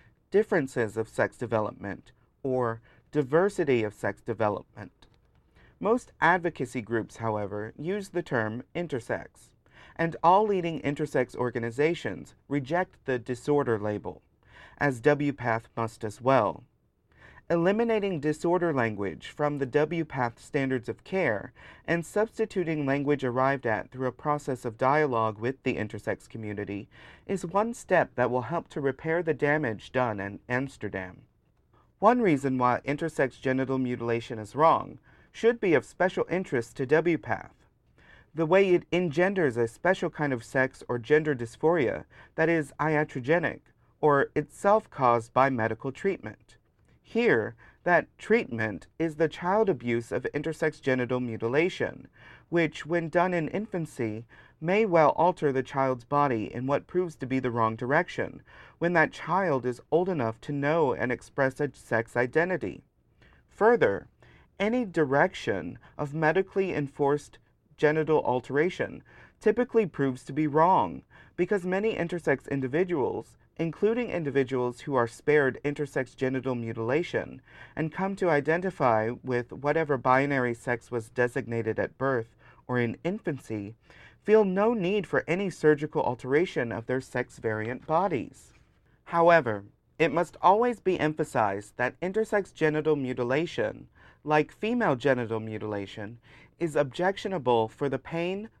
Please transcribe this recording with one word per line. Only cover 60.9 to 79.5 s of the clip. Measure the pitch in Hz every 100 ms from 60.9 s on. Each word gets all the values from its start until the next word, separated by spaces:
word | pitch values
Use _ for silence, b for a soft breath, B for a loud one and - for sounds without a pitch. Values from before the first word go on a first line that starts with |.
and | 76 120
express | 120 - - 135 127
a | 147
sex | - - 117 117 120
identity. | 123 156 180 175 107 - - _ _ _ b b _
Further, | - 214 233 123 98 - _ b b b -
any | 202 247
direction | 214 165 143 139 180 - - 98 82 - b -
of | 143
medically | 151 156 170 190 202 190
enforced | 147 139 - 139 147 - - _ _ _ -
genital | 147 156 151 151
alteration | - 123 - 139 175 - 123 - B B B _
typically | 220 208 247 226 208
proves | - 139 127 -
to |
be | 139 151
wrong, | 147 170 175 92 67 - B B
because | - 180 208
many | 180 190 220 -
intersex | 165 175 160 135 -
individuals, | 139 131 147 185 165 107 101 - _ _ -
including | 165 - 202 233 233
individuals | - 147 135 127 131 123 120
who | -
are | 135 117
spared | - - 151 135 117
intersex | 143 143 143 143 127
genital | - 131 131 127
mutilation, | 120 113 113 113 147 175 113 73 65 B B B -
and | 156
come | 165 190 196
to | 180
identify | 147 139 165 185 - 135 110 110 120
with | 127 123 120